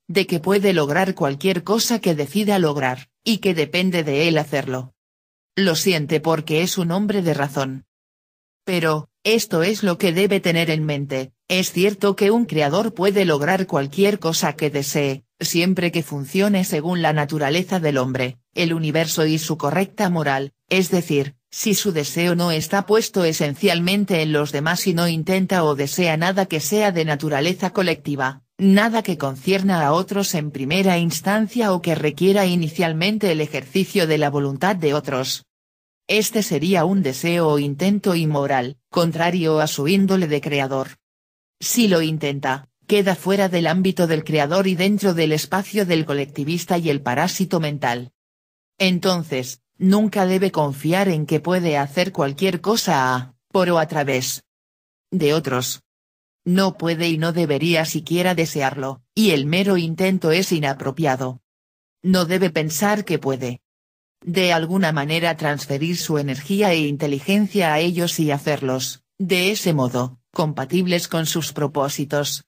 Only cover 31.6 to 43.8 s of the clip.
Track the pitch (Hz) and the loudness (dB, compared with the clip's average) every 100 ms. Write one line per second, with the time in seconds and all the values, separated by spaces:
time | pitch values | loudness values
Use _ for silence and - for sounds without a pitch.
31.6 | 214 180 175 156 151 143 185 196 190 175 | 0 0 0 0 -2 2 4 4 4 2
32.6 | 160 - 170 160 180 214 202 156 151 147 | 0 0 0 0 0 0 0 0 -2 -6
33.6 | 131 190 190 202 160 151 147 143 139 139 | -4 -2 0 0 2 2 2 0 -2 0
34.6 | 180 202 160 147 143 135 131 - - _ | 0 0 0 0 -2 -4 -4 -8 -12 _
35.6 | _ _ _ _ - 208 208 220 202 151 | _ _ _ _ -2 0 0 -2 -2 0
36.6 | 170 190 165 196 143 127 170 175 160 147 | 2 2 2 2 0 -2 -2 2 2 2
37.6 | 143 143 185 202 202 170 156 147 139 135 | 0 0 0 0 0 0 0 0 0 0
38.6 | 123 143 _ - 170 156 170 180 160 156 | -2 -8 _ 0 0 2 0 2 2 2
39.6 | 151 - 143 196 196 190 165 147 151 143 | 2 0 2 2 4 2 0 -2 -2 -2
40.6 | 135 135 - - _ _ _ _ _ _ | -2 -4 -6 -12 _ _ _ _ _ _
41.6 | - - 220 175 160 156 151 143 139 135 | -2 2 4 4 2 -2 -4 -2 -2 -4
42.6 | - _ - 208 196 185 185 196 190 175 | -6 _ 0 2 2 0 0 2 2 2
43.6 | 165 175 | 2 2